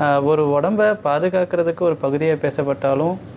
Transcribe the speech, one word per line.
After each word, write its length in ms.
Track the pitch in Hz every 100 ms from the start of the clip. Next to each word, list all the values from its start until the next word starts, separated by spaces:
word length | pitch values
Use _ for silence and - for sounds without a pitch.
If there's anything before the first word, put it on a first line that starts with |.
ஆ, 200 | 147 143
ஒரு 380 | 143 151 147 143
உடம்ப 360 | 165 214 214 208
பாதுகாக்கிறதுக்கு 760 | 147 147 180 185 180 175 170 165
ஒரு 180 | 175 151
பகுதியா 360 | 139 143 160 147
பேசப்பட்டாலும், 760 | 147 147 139 139 135 135 160 185 -